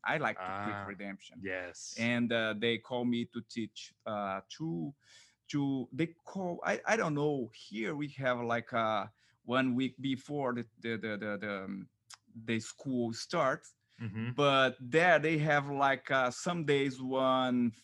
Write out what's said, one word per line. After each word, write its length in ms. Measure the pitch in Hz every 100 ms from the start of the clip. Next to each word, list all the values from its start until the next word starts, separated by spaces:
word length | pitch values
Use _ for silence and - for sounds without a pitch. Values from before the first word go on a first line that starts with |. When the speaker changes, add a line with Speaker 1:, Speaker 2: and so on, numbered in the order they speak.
Speaker 1:
I 120 | 110 151
like 200 | 117 98
to 40 | 92 98
preach 100 | 104
Speaker 2:
Ah, 100 | 101 98
Speaker 1:
redemption. 500 | 95 101 98 - -
Speaker 2:
yes. 520 | 95 92 90 - - 113
Speaker 1:
And, 360 | 117 120 117
uh, 220 | 117 110 107
they 200 | 117 113
call 260 | - 123
me 220 | 123 117 117
to 140 | 120 -
teach, 440 | 120 107 - - _
uh, 360 | 117 104 98 95 -
two, 440 | - 160 170 151 - _ - - _ -
two, 400 | 147 139 135 -
they 160 | 131 165 -
call, 340 | - 196 180 175 -
I, 140 | 208 -
I 80 | 220
don't 180 | 175
know, 360 | 143 151 139 113
here 400 | - - 208 208
we 140 | 147 147 135
have, 220 | 131 123
like, 320 | 117 117 -
uh, 340 | 120 110 107 98 - _ _
one 320 | - 127 131 123
week 180 | 131 127
before 540 | 135 131 - 147 131
the, 100 | 120 117 _
the, 160 | 117 110
the, 200 | 110 104
the, 200 | 107 101
the, 240 | 104 98 95
um, 200 | 98 92 _ - - _ 117 113
the 120 | 113
school 540 | - - 139 123 117
starts. 640 | 110 - 175 131 160 - _ _ -
Speaker 2:
Mm-hmm. 280 | 113 107 117
Speaker 1:
But 420 | 127 143 135 131 123
there 400 | 123 156 180 151
they 180 | 156 151
have, 320 | 151 147 143
like, 400 | 139 139 131 -
uh, 200 | 135 123
some 340 | - 180 175
days 360 | 147 139 139 127
one 680 | 127 131 131 131 127 123 120 110